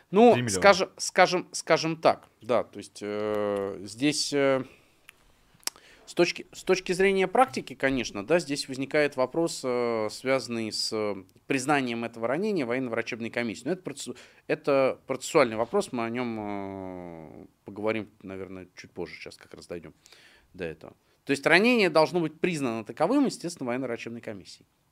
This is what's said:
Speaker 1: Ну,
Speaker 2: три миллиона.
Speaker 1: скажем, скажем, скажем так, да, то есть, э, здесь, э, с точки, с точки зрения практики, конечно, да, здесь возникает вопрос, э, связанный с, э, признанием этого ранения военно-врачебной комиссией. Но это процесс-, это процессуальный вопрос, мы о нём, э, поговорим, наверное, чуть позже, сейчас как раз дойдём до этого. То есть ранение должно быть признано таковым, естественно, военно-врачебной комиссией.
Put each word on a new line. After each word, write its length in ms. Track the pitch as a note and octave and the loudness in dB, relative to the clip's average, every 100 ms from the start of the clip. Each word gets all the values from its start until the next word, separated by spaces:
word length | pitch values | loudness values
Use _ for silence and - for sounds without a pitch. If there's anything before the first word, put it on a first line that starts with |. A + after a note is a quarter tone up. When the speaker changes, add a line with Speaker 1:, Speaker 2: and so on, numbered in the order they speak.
| - | -2
Speaker 1:
Ну, 220 | F#3 A#3+ | 6 8
Speaker 2:
три 100 | D3 | 6
миллиона. 160 | B2 F#2+ | 2 4
Speaker 1:
скажем, 280 | G3 F#3+ F#3+ - | 6 6 4 -4
скажем, 500 | - - F3+ F3+ - | -4 4 4 4 -4
скажем 460 | - - D#3+ D#3 E3 | -8 0 0 0 2
так, 300 | D#3+ G2+ - _ | 4 2 -2 _
да, 200 | G#2+ A#2 | 0 0
то 140 | F2 - | 0 -8
есть, 220 | F#2 - | -16 -10
э, 800 | G2+ G#2 G#2+ G#2+ G#2 G2+ G2 F2+ | -6 -4 -2 0 0 0 -2 -6
здесь, 500 | F#2+ A2 C#3 D3 - | -12 -2 0 0 0
э, 300 | C#3+ C#3 C3+ B2+ - _ _ _ - _ _ _ _ - - - - - | 2 2 2 -2 -14 _ _ _ -20 _ _ _ _ -14 -14 -20 -20 -6
с 80 | |
точки, 320 | - F3 - - | 2 2 2 -10
с 100 | - | -8
точки 280 | - F#3 - | 0 0 0
зрения 340 | F3+ F#3+ F#3+ F#3 | 2 4 4 2
практики, 460 | A#3 C4 - - | 4 2 2 -10
конечно, 500 | - C3+ C3+ A2 G#2 | -2 0 0 -4 -6
да, 140 | G2+ E3+ | 0 0
здесь 300 | D3 C#3 - | 0 -6 -6
возникает 460 | C3 C3+ D3+ D3 C3+ | -6 -2 2 2 2
вопрос, 460 | B2+ D#3+ E3+ - | -2 0 -2 -2
э, 460 | C3 B2 A#2+ A2+ G#2+ | -4 0 0 0 -2
связанный 600 | - B2+ C3+ A#2 A#2 A2 | -4 0 0 0 -6 -4
с, 200 | G2+ - | -4 -4
э, 220 | A2 G#2 G2 F#2+ _ - | -2 -4 -4 -10 _ -4
признанием 580 | C#3 B2+ D3 B2+ A#2 A#2 | -2 2 0 0 -4 -6
этого 220 | A2+ A2+ | -4 -2
ранения 400 | C#3 G#3+ G3 A#2+ | -2 -2 -2 -2
военно-врачебной 640 | B2 B2+ A2+ A2+ A#2 A2+ | -2 -2 -4 -4 -6 -6
комиссией. 340 | B2 A#2+ F#2+ C3 | -4 -4 -4 -4
Но 40 | |
это 80 | F3+ | -6
процесс-, 340 | - C3+ - - - _ - | -6 -12 -12 -12 -16 _ -4
это 540 | D#3 - C#3 C3 - - | -4 2 2 2 0 -6
процессуальный 480 | C3 - E3 B2+ A2 | -8 0 4 4 2
вопрос, 360 | A#2 G3+ - | -2 -2 -2
мы 140 | B2 A2+ | -4 -4
о 40 | |
нём, 260 | A#2+ B2 A2 | -4 -4 -4
э, 1080 | G#2 G2+ G2 G2 F#2 F2+ F2 E2 D#2 - F2 _ - | -6 -6 -8 -8 -10 -10 -12 -14 -16 -18 -20 _ -18
поговорим, 440 | G2+ G#2+ A2 G2+ _ | -6 -2 -2 -4 _
наверное, 460 | F#2+ F#2+ F#2 F#2 F2+ - | -14 -12 -12 -14 -16 -20
чуть 160 | F#2 | -18
позже, 240 | - E2 - | -10 -10 -10
сейчас 200 | - - | -18 -18
как 180 | - D#2+ | -20 -20
раз 100 | D#2 | -14
дойдём 280 | F2 D#2 - - - - - _ | -12 -14 -20 -20 -20 -20 -20 _
до 100 | F2+ E2+ | -10 -8
этого. 280 | D#2 - - _ _ - | -8 -18 -20 _ _ -2
То 60 | |
есть 140 | C#3 D3 | 0 6
ранение 420 | E3 A3+ B3 F#3+ | 6 6 6 4
должно 300 | D#3+ D#3 F3 | 4 4 2
быть 200 | D#3+ D#3 | -2 -2
признано 460 | F3 D#3+ C3+ A2+ G#2 | -2 0 -2 -4 -6
таковым, 400 | A#2 E3 C#4 B3+ | -2 2 2 2
естественно, 420 | - E3 E3+ B2+ | -2 -8 -6 -4
военно-врачебной 540 | B2 C3 A#2 - A#2 | -4 -4 -6 -8 -10
комиссией. 460 | A2 G2+ E2+ - _ _ _ | -10 -12 -14 -20 _ _ _